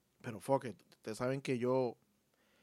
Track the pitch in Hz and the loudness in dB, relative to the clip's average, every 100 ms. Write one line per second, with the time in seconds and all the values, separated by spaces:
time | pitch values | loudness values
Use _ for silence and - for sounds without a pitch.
0 | _ _ 123 107 - 135 123 101 - - | _ _ -10 -6 2 2 0 -10 -18 -12
1 | - 107 123 135 135 127 123 131 127 - | -8 -2 -2 -2 -2 0 2 2 2 -2
2 | _ _ _ _ _ _ | _ _ _ _ _ _